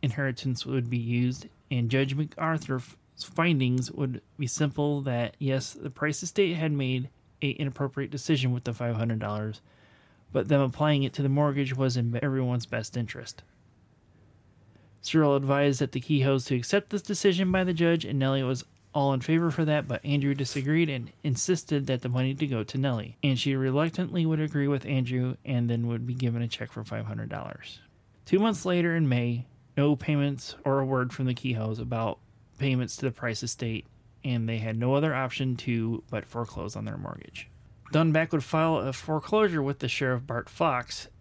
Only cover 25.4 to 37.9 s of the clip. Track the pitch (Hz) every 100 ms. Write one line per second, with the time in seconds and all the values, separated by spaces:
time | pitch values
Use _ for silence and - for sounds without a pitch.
25.4 | - 123 120 117 117 117 120 127 123 117
26.4 | 117 - 110 - 107 107 110 110 110 -
27.4 | - - - - - _ _ _ - 185
28.4 | 220 196 185 180 170 165 151 123 120 117
29.4 | 123 - _ - 143 143 - 147 143 135
30.4 | - - - 139 131 131 127 - 131 123
31.4 | 127 113 110 110 120 120 113 76 _ _
32.4 | _ - 139 127 127 - 135 117 123 110
33.4 | 120 - 117 110 - - - - 135 120
34.4 | 113 113 110 110 123 139 156 131 131 -
35.4 | 131 123 - 117 113 117 - 113 - 117
36.4 | 117 - 92 104 107 98 95 - - -
37.4 | - - - - -